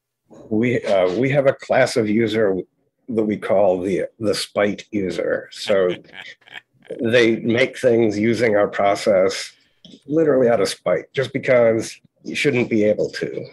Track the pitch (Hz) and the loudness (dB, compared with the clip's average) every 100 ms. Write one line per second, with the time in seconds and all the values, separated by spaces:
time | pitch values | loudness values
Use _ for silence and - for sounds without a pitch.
0 | _ _ _ - - 110 123 117 - 98 | _ _ _ -20 -4 0 0 0 0 2
1 | 92 90 131 143 135 131 - 107 123 127 | 2 0 0 2 2 0 0 2 2 0
2 | 107 107 113 110 104 92 - _ _ _ | 0 0 0 0 0 0 -6 _ _ _
3 | - 110 107 95 - 101 101 92 92 87 | -6 -2 -2 -4 0 2 4 2 -2 -4
4 | - - 104 92 - 101 104 92 - 104 | -4 -4 -4 -4 -4 -2 -2 -2 -6 -6
5 | 92 85 - 85 - - - 98 92 87 | -4 -4 -4 -4 -8 -10 -2 0 0 -2
6 | - 95 - - _ - - _ - - | -10 -20 -20 -20 _ -20 -20 _ -16 -6
7 | 117 123 117 107 117 113 131 - 131 117 | 0 4 4 2 -2 0 -2 0 2 2
8 | 113 104 110 107 117 104 101 - 101 101 | 2 0 0 0 0 2 0 0 0 0
9 | 113 95 95 - - - _ _ - - | 2 2 2 -2 -10 -18 _ _ -20 -20
10 | - 156 156 131 120 113 95 - 92 87 | -4 0 2 2 2 2 0 -4 -4 -4
11 | - - 123 135 - 123 117 113 - - | -4 -6 -4 -4 2 4 4 2 -4 -12
12 | _ _ - - 151 123 117 113 104 - | _ _ -10 -4 0 0 0 2 2 0
13 | 78 - - - - | -2 -6 -8 -8 -8